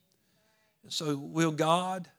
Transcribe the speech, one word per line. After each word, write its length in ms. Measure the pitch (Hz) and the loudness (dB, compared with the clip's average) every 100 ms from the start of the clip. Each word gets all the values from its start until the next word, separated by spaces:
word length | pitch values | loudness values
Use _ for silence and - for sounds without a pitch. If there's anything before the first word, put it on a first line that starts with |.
| _ _ _ _ _ _ _ _ | _ _ _ _ _ _ _ _
And 100 | - | -10
so 240 | - 156 143 | -6 -4 -4
will 340 | 151 160 165 | -4 0 2
God 580 | 151 160 175 185 185 170 | 2 4 2 0 -6 -10